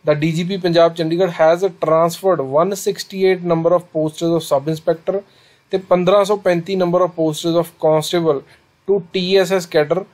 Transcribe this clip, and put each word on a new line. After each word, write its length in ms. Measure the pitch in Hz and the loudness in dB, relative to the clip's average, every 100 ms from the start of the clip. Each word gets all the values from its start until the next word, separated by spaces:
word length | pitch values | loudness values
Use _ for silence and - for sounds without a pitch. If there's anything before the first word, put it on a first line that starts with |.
| 151 | -8
the 100 | 151 | -4
ਡੀ 140 | 160 | -2
ਜੀ 120 | 160 | -2
ਪੀ 120 | 180 196 | -4 -4
ਪੰਜਾਬ 380 | 180 170 170 | 0 2 2
ਚੰਡੀਗੜ੍ਹ 360 | 170 160 170 185 | 0 -4 -2 -2
has 380 | 165 160 175 190 | 2 2 2 -2
transferred 760 | 175 156 160 170 170 190 165 | -2 0 2 0 0 0 0
one 280 | 135 143 185 | 0 0 0
sixty-eight 720 | 196 214 196 - 190 190 180 175 | -2 -6 -6 -8 -2 0 0 0
number 180 | 165 165 | 0 2
of 120 | 175 | 0
posters 500 | 170 160 156 156 170 170 | 0 -4 -4 -2 -2 -2
of 40 | |
sub 320 | 160 139 143 | 0 -2 -2
inspector 500 | 156 175 165 - 190 - _ _ _ _ | -4 -4 -4 -4 -6 -6 _ _ _ _
ਤੇ 80 | 196 | -6
ਪੰਦਰਾਂ 460 | 185 180 180 202 | 0 0 4 2
ਸੌ 120 | 196 202 | 2 0
ਪੈਂਤੀ 400 | 196 175 170 190 | 0 0 -2 -2
number 220 | 175 175 | 0 2
of 100 | 180 | 0
posters 500 | 165 160 151 170 165 | 0 -2 -2 -2 -2
of 60 | |
constable 760 | 165 - 160 156 151 170 165 135 - _ _ _ - | -2 -2 0 2 0 0 0 0 -4 _ _ _ -2
to 120 | 196 - | -2 -2
ਟੀ 240 | 190 180 196 | -4 0 2
ਐਸ 160 | 175 | 2
ਐਸ 160 | 190 175 160 | -2 0 0
cadre 220 | 147 170 202 | 0 -2 -6